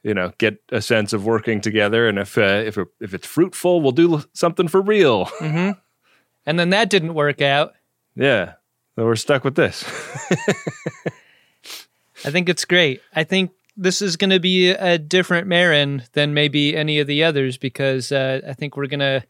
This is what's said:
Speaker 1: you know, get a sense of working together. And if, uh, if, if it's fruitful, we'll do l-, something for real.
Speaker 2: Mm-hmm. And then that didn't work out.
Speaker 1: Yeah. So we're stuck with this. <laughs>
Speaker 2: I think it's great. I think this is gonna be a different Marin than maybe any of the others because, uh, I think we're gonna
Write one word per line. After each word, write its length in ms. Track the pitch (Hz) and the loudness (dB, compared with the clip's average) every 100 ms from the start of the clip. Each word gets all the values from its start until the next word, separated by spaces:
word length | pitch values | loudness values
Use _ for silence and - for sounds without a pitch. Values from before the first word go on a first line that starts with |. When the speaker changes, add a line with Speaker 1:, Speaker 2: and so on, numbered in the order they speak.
Speaker 1:
you 100 | 110 | -2
know, 200 | 101 90 - | -2 -4 -2
get 220 | 110 104 _ | -2 -2 _
a 80 | 120 | -6
sense 320 | - 113 104 | 0 0 0
of 120 | 110 104 | -2 -2
working 360 | 113 117 107 | -2 -2 -4
together. 480 | 110 104 101 113 117 | -2 0 2 2 2
And 100 | 101 | 0
if, 180 | 98 - | -2 0
uh, 260 | 101 101 110 | 2 2 -2
if, 120 | 101 90 _ | -6 -8 _
if 140 | 104 | -12
it's 140 | 92 - | -12 -6
fruitful, 520 | - 180 - 180 175 | 0 0 0 0 2
we'll 140 | 139 | 2
do 220 | 139 170 151 | 4 4 2
l-, 100 | - | -4
something 340 | - 175 165 175 | -2 -2 0 2
for 140 | 190 | 2
real. 460 | 196 214 160 107 90 | 2 4 4 4 -2
Speaker 2:
Mm-hmm. 520 | - 156 160 185 190 _ _ _ _ _ _ - | -6 -4 -2 -2 -4 _ _ _ _ _ _ -4
And 140 | 170 | 0
then 120 | 175 | 2
that 180 | 196 220 | 2 2
didn't 240 | 196 160 | 2 0
work 280 | 160 147 139 | -2 -2 0
out. 340 | 139 139 165 _ _ _ _ | 2 2 0 _ _ _ _
Speaker 1:
Yeah. 420 | - 139 113 90 - _ _ _ - | 0 2 2 0 -10 _ _ _ -2
So 100 | 113 | 0
we're 100 | 113 | 0
stuck 280 | - 139 | 0 0
with 120 | 135 147 | 2 0
this. 280 | 117 - | 0 -2
<laughs> 480 | - - - - - 196 932 - - - 254 - - - _ _ _ _ - - - _ _ - | -12 -12 -12 -14 -4 -2 -2 -6 -8 -10 -14 -10 -12 -12 _ _ _ _ -18 -18 -20 _ _ -10
Speaker 2:
I 60 | 143 | -4
think 180 | 165 175 | -2 -2
it's 160 | 175 | -4
great. 380 | - 180 160 127 _ 160 | 0 2 2 -2 _ -4
I 80 | |
think 260 | 160 190 185 _ _ - | -2 0 -2 _ _ -4
this 280 | 185 180 | -2 -2
is 140 | 202 165 | -4 -2
gonna 220 | 196 190 | 2 2
be 300 | 180 185 180 | 2 4 4
a 300 | 185 190 170 | 2 0 0
different 480 | 151 180 180 175 185 | 2 0 2 -2 2
Marin 560 | 175 180 147 143 139 120 | 2 4 4 2 -4 -4
than 220 | 147 147 147 | -2 0 2
maybe 420 | 147 147 147 160 | 0 2 0 0
any 220 | 151 151 | 0 0
of 80 | 143 | 0
the 160 | 143 | 0
others 340 | 165 143 131 123 | 2 2 -2 -4
because, 540 | 135 - 139 131 123 | -8 -2 -2 -2 -2
uh, 300 | 139 131 135 147 | -2 0 -4 -6
I 60 | |
think 240 | 127 147 139 | -10 -10 -8
we're 80 | 139 | -6
gonna 380 | 143 139 135 | -2 -2 -2